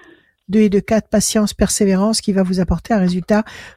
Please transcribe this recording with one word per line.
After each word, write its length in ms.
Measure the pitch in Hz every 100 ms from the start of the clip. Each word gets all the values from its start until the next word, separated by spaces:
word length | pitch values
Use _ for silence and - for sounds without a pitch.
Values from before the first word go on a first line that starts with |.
| - - _ _ -
Deux 120 | 214
et 80 | 208
deux, 120 | 196
quatre, 280 | - 220 -
patience, 460 | 208 - 220 208
persévérance 640 | - 208 - 196 190 214 220
qui 120 | -
va 120 | 190
vous 160 | 185 185
apporter 340 | 170 170 -
un 60 | 220
résultat 420 | 180 180 - 208 - - -